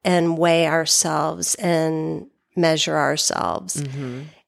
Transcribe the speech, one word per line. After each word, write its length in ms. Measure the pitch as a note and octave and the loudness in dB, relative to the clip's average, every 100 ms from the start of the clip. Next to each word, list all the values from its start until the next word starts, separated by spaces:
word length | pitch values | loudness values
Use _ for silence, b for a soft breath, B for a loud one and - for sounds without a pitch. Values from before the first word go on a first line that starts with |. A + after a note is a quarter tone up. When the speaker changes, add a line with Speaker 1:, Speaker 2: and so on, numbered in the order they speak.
Speaker 1:
and 340 | F#3 F3 E3+ E3 | 0 2 2 2
weigh 280 | E3+ E3 D#3+ | 4 4 4
ourselves 880 | D#3+ D#3+ - E3 D#3 D#3 E3+ F3 - | 0 2 0 2 0 -2 -2 -6 -2
and 680 | F3+ E3 D#3+ D#3+ D#3+ D#3+ - _ _ - | 0 2 2 0 -2 -6 -10 _ _ 0
measure 400 | E3 D#3 D#3+ D#3 | 2 2 0 0
ourselves. 800 | C#3 D#3 - - F2 E2+ F#3 D3+ | 0 0 -2 -2 -2 -4 -6 -8
Speaker 2:
Mm-hmm. 380 | C#3+ C3+ C3 B2 D3+ B | -6 -8 -8 -10 -14 B